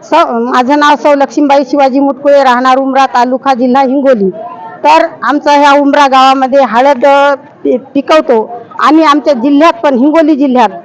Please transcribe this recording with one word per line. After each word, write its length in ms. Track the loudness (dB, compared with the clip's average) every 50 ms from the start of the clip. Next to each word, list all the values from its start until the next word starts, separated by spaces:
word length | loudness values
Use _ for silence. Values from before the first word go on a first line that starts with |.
| -8
सौ-, 240 | -2 0 0 0 0
माझं 520 | -2 -6 -6 -4 -2 -2 -2 0 0 0
नाव 160 | 2 0 0
सौ 200 | 0 0 0 0
लक्ष्मीबाई 480 | 0 0 -2 -2 -2 0 0 2 0 0
शिवाजी 340 | -2 -2 0 0 0 0 0
मुटकुळे, 440 | -2 -2 -4 -2 0 2 2 2 2
राहणार 340 | 2 0 0 0 0 0 0
उमरा, 280 | 0 -2 0 0 0
तालुका 480 | 0 0 -2 -2 0 -2 -4 -2 -2 -2
जिल्हा 280 | 0 0 0 0 0
हिंगोली. 480 | 0 0 -2 0 2 0 0 2 0 -4 -4 -6 -14 -16 -16 -16 -18 -18 -18 -4 0
तर 220 | 2 2 2 2 -2 -6 -6 -6
आमचं 280 | -4 -4 -2 0 0
ह्या 200 | 2 2 4 4
उमरा 360 | 2 2 2 0 2 2 2 2
गावामध्ये 540 | 2 2 4 4 2 0 -2 0 0 0
हळद, 440 | 0 2 0 0 2 2 0 2 2
अ, 300 | 2 2 2 2 0 -2 -4 -8 -20 -20 -8 -4
पि-, 140 | -4 -4 -4
पिकवतो 720 | -6 -6 -6 -6 -2 0 0 0 2 0 -2 -2 -2 -4 -10 -16 -16 -18 -10 -4
आणि 240 | -2 0 2 2 2
आमच्या 300 | 2 0 0 0 -2 -2
जिल्ह्यात 400 | -2 0 0 2 2 2 2 0
पण, 200 | 0 -2 -2 0
हिंगोली 420 | 0 0 2 2 2 2 2 0
जिल्ह्यात 340 | 0 0 0 0 0 0 0 -2 -8 -18